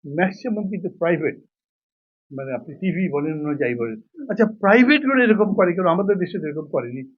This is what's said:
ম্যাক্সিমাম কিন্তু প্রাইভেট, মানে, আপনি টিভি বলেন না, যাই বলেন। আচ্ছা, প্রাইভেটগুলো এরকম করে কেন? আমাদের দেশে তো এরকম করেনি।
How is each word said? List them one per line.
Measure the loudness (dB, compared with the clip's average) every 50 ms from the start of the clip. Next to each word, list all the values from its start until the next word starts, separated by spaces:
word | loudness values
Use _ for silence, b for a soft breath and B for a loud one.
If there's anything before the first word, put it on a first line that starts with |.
| -12 -6 -2
ম্যাক্সিমাম | 0 0 -2 -2 -6 -6 -6 -4 -4 -4 -6
কিন্তু | -6 -6 -8 -10
প্রাইভেট, | -6 _ 0 0 0 0 0 -4 -6 -6 _ _ _ _ _ _ _ _ _ _ _ _ _ _ _ _ _ _ -12
মানে, | -12 -8 -8
আপনি | -8 -10 -10 -14 -12
টিভি | -4 -4 -2 -2 0 -2 -2
বলেন | -2 -2 -2 -2 -4
না, | -4 -4 -4 -2
যাই | -2 -2 -2 -2
বলেন। | -2 -4 -6 -6 -10 _ _ _ -14 -8 -6
আচ্ছা, | 2 2 2
প্রাইভেটগুলো | 2 2 0 4 6 6 6 6 6 4 2 2 2 2 4 4
এরকম | 4 4 4 4 2 4
করে | 2 2 2
কেন? | 2 2 2
আমাদের | 2 2 2 2 0 0
দেশে | 0 -2 -4 -4 -6
তো | -6
এরকম | -6 -6 -8 -10 -4
করেনি। | -6 -6 -4 -4 -10 -10 -12 -14 _